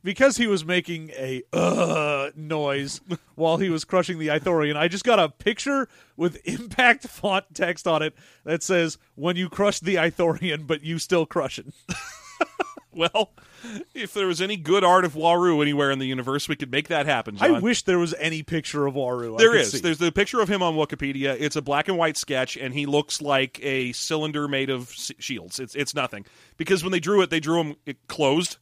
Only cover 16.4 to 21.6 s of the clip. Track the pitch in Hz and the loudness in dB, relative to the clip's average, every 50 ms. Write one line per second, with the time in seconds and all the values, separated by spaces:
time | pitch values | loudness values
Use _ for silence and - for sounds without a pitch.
16.4 | - - 156 - 143 127 123 143 147 - 170 151 139 151 139 117 110 113 104 98 | -2 -4 -4 -6 -4 -4 -4 -4 -2 0 -2 0 2 2 0 0 -2 -6 -4 0
17.4 | - 320 311 233 180 233 240 - - - 180 175 170 165 160 - 151 165 160 156 | 4 4 4 4 2 0 0 0 2 2 2 2 2 -2 -4 -4 -4 -2 -2 -4
18.4 | 147 - 165 160 - - - 147 143 139 131 139 131 123 123 123 117 117 110 - | -6 -4 -6 -4 -4 -4 -2 -2 -2 0 0 -2 -2 -2 -2 -4 -4 -6 4 6
19.4 | 226 226 - 185 131 104 - 139 - 170 160 147 175 170 156 196 202 - - 240 | 6 6 8 6 2 2 -2 -2 0 0 0 2 0 0 2 0 -2 0 0 -2
20.4 | 214 170 208 190 180 170 160 156 151 - 151 - 139 139 135 135 135 139 131 117 | 0 0 0 0 0 0 2 0 -2 -2 -2 -6 -6 -6 -4 -2 -2 -2 -2 0
21.4 | 147 147 - 151 | -2 -2 -2 -4